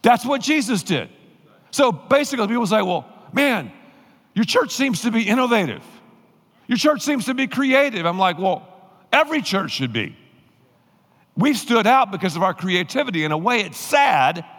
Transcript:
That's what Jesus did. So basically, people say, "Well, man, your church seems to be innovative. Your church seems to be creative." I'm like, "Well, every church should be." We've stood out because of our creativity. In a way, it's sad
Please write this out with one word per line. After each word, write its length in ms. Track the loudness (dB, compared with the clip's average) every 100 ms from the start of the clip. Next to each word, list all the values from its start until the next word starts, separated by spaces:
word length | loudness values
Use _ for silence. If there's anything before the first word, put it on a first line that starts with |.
That's 240 | 4 4 2
what 160 | -2
Jesus 420 | 0 0 0 -2
did. 260 | -2 -4 -4 -16 -20 _ _ _ _
So 200 | 2 2
basically, 560 | 2 0 2 2 -2 -2
people 200 | -2 0
say, 140 | 0
"Well, 240 | 0 -4 -6 -20 -6
man, 400 | 0 0 0 -6 -16 -20 -20 _ _ _
your 120 | -4 0
church 260 | 0 0
seems 300 | -2 -2 -2
to 80 | -2
be 120 | -2
innovative. 600 | 0 0 2 0 0 -6 -14 -20 -20 _ _ _ _ _ -6
Your 100 | 0
church 240 | 2 0
seems 240 | -2 -2 -2
to 80 |
be 140 | -4 -4
creative." 580 | -2 2 2 2 0 -2
I'm 140 | 0
like, 180 | 0 2
"Well, 300 | -2 -2 -8 -20 -20 _ _
every 280 | 2 2 -2
church 300 | -2 -4 -4
should 220 | -6 -4
be." 220 | -4 -6 -10 _ _ _ _ _ _ _ _ _ _ _ -2
We've 200 | 0 0
stood 300 | 0 2 4
out 240 | 4 2
because 240 | -2 -4 0
of 80 |
our 100 | -2
creativity. 680 | -2 -2 -2 -2 -4 -2 -2
In 80 | -2
a 60 | 0
way, 240 | 0 0
it's 180 | -2 -10
sad 680 | 0 2 4 2 0 -2 -12